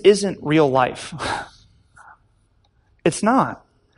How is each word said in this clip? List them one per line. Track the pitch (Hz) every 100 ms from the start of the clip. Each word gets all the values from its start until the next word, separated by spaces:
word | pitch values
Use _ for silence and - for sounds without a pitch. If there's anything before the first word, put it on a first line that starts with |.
isn't | 196 202 196 -
real | 147 156 143
life. | 131 127 - -
<laughs> | 147 - - - - _ _ _ - - - _ _ _ _ _ _ _ _
It's | 175 -
not. | 208 254 127 - _ _ _